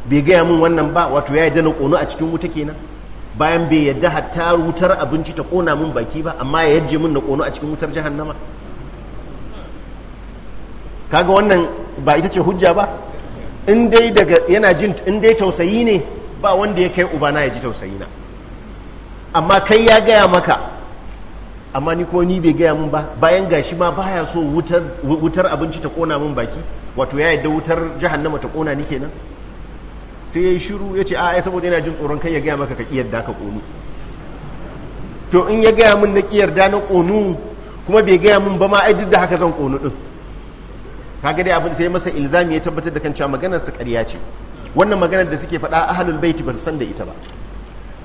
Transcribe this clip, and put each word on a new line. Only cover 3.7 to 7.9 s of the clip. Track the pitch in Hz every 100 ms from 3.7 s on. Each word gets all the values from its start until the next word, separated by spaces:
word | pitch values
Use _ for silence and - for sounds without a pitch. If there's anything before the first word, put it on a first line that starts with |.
| 156 143
yadda | 135 170
hatta | 156 - 170 170 170
wutar | 165 160 185 185
abinci | 139 156 156 -
ta |
ƙona | - 180 170 147
min | 160
baki | 127 117 156
ba, | 160 143
amma | 135 160
ya | 160 156
yajje | 143 151
min | 160
na | 139
ƙonu | 139 139 139
a |
cikin | - 151 151
wutar | 156